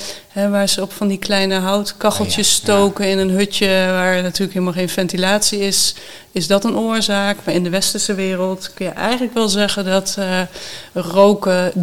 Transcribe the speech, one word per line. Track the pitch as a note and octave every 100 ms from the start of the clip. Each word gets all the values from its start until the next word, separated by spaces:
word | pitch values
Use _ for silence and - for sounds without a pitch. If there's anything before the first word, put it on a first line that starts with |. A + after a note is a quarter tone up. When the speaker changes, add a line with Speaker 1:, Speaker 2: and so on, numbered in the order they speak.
| - - -
Speaker 1:
hè, | - G3+
waar | G3+ G3
ze | -
op | F#3+
van | - G#3
die | G3
kleine | G3 G3 F#3+ F#3+
houtkacheltjes | F#3 G3+ G3+ - G#3+ G#3 G3+ F#3+ G3+ -
Speaker 2:
Oh | -
ja, |
ja. | G3+
Speaker 1:
stoken | G3+ G3 G3
in | G3
een | F#3+
hutje | F#3 G3+ - G3
waar | F#3+ F#3 F#3 F#3 F#3
natuurlijk | F3+ E3+ F#3+
helemaal | F#3+ F3+
geen | E3+ F3+
ventilatie | - E3+ F3+ F#3 G#3 G#3 G#3
is, | G3 F#3+ - - - - -
is | F#3 D#3
dat | G3 A3+
een | G#3+
oorzaak. | A3+ A3+ G3+ G3+ G3+ G3+
Maar | - D#3+
in |
de | F3
westerse | F#3 F#3+ G#3 -
wereld | F#3+ F#3+ F#3 F#3 F#3 -
kun | - F#3
je |
eigenlijk | - G#3 B3 B3
wel | A3+ A3
zeggen | G3 G3+ G3+ F#3
dat, | F#3+ F#3+ -
eh, | F#3+ F#3 F3+ - - - -
roken | F3+ F3 F#3 G3+ G#3 F#3+ F3+ F3+ F#3+